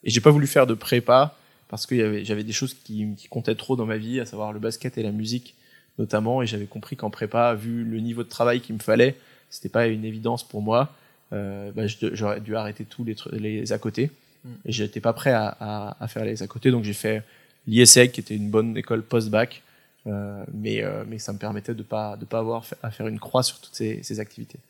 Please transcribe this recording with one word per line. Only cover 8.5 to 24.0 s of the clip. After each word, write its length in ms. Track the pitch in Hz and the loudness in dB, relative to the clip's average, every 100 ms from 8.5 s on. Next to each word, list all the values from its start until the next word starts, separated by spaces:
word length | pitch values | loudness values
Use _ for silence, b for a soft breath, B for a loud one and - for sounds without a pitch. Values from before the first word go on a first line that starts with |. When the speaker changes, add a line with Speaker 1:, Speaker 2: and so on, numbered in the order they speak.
| 123 | 2
Speaker 1:
qu'il 140 | - | -2
me 60 | 110 | -8
fallait, 360 | - 113 123 131 b b b | 2 6 6 4 b b b
c'était 180 | - 95 | -12 -2
pas 180 | 113 117 | 2 2
une 180 | 110 | 0
évidence 420 | 110 110 117 120 - | -4 -4 -4 -4 -6
pour 140 | 107 | -6
moi. 320 | 104 117 147 b b b _ | 2 2 2 b b b _
Euh, 380 | 104 101 98 101 | -6 -6 -8 -8
bah, 140 | 110 104 | -4 -4
je 120 | - | -2
de-, 160 | 104 | -4
j'aurais 260 | 107 104 104 | -2 -2 -4
dû 160 | 107 107 | -4 -6
arrêter 280 | 107 107 | -6 -8
tous 200 | 107 - | -14 -10
les 100 | 117 | -8
tru-, 240 | 107 - 110 | -8 -10 -8
les 340 | 107 110 110 | -6 -6 -4
à 60 | 104 | -4
côté. 320 | 110 107 139 b b b | -4 -2 -4 b b b
Speaker 2:
Mm. 40 | 127 120 - | -20 -14 -8
Speaker 1:
Et 60 | |
j'étais 280 | 113 104 - | -4 -4 -2
pas 120 | 110 | -2
prêt 200 | 117 139 | 0 2
à, 240 | 120 107 - | 2 0 -6
à, 420 | 107 107 101 - | -8 -8 -8 -10
à 60 | 113 | -10
faire 160 | - | -6
les 180 | 107 110 | -6 -6
à 40 | 95 | -8
côté, 240 | 117 135 | 0 2
donc 140 | 123 | 2
j'ai 80 | 104 | 0
fait 300 | 101 110 110 107 b b b - | -4 -2 -4 -6 b b b 0
l'I 140 | 110 | 8
S 180 | 120 - | 10 12
E 40 | |
C, 80 | 123 | 8
qui 100 | 120 | 6
était 160 | 98 107 | -8 -4
une 140 | 104 | 2
bonne 260 | 110 113 113 | 2 2 -4
école 260 | - 113 | -4 -4
post-bac, 600 | 110 120 107 110 123 - b b b b 107 | 0 0 2 2 0 -4 b b b b -8
euh, 380 | 101 101 101 - | -6 -6 -10 -12
mais, 300 | 107 107 107 | -8 -4 -4
euh, 220 | 104 104 107 | -4 -6 -10
mais 100 | 110 | -10
ça 140 | - | -10
me 60 | 101 | -8
permettait 360 | 104 104 101 | -6 -6 -8
de 80 | 113 | -10
pas, 340 | - 110 107 104 | -6 -6 -6 -10
de 100 | 110 | -6
pas 120 | 117 | -4
avoir 260 | 113 117 | -2 -4
fa-, 120 | - - | -8 -12
à 80 | 117 | -10
faire 180 | 107 110 | -6 -6
une 100 | 110 | -8
croix 240 | - 131 | 0 0
sur 160 | 127 - | 0 -6
toutes 140 | - | -18
ces, 280 | - 110 110 | -6 -6 -6